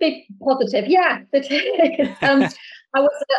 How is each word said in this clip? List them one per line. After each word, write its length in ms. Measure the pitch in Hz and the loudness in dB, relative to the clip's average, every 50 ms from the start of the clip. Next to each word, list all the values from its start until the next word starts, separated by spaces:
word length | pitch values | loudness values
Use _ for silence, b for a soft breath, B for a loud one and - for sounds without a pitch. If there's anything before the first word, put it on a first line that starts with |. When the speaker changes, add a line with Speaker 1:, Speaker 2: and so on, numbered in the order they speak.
Speaker 1:
be 260 | 330 311 - - - - 202 - - | -2 -2 -2 -4 -10 -20 -16 -6 -2
positive. 440 | 269 254 254 233 - - 214 196 - | -2 0 0 0 -2 -2 -4 0 2
Yes, 360 | 339 370 359 311 240 - - _ - | 2 2 2 2 0 -4 -6 _ -2
it 140 | 277 269 - | -2 -2 -2
is. 580 | 277 294 - 494 - 339 330 - - - 277 - - | -4 -4 -2 -2 0 2 2 2 2 0 -4 -4 -4
<laughs> 80 | - - | -2 0
Um, 200 | 277 277 269 262 156 B B B B | 2 2 2 2 0 B B B B
Speaker 2:
<laughs> 240 | B B B B - | B B B B -2
Speaker 1:
I 60 | 269 | 0
was, 240 | 277 294 294 - - - - | 2 2 0 -2 -4 -2 -2